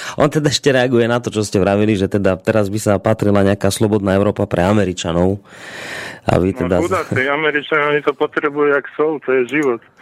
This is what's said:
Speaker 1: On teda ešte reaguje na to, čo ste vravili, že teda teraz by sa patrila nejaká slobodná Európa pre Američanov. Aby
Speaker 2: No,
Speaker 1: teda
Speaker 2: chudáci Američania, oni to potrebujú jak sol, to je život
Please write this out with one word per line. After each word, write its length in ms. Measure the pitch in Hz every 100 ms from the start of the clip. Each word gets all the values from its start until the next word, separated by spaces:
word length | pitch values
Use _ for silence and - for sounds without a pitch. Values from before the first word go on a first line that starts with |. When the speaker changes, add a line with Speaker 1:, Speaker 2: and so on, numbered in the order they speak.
| -
Speaker 1:
On 140 | - 147
teda 240 | 151 147
ešte 180 | - 147
reaguje 380 | 131 127 117 117
na 100 | 120
to, 140 | -
čo 80 | 107
ste 160 | 104 104
vravili, 380 | 92 101 107 101
že 100 | 92
teda 300 | 104 95 92
teraz 320 | - 110 101
by 100 | 104
sa 160 | 107 98
patrila 440 | 110 107 104 101
nejaká 300 | 98 101 98
slobodná 400 | - 110 107 98
Európa 300 | 95 104 98
pre 160 | 101 87
Američanov. 800 | 90 107 92 90 90 85 92 104 - - - - - - - -
Aby 300 | - 85 92
Speaker 2:
No, 60 | -
Speaker 1:
teda 140 | - 90
Speaker 2:
chudáci 480 | 175 180 151 131 135
Američania, 600 | 143 156 147 135 156 147
oni 100 | 147
to 140 | 147
potrebujú 540 | 143 151 - 151 143 147
jak 180 | 143 -
sol, 260 | - 151 151
to 120 | -
je 80 | 131 120
život 320 | 147 143 113 - _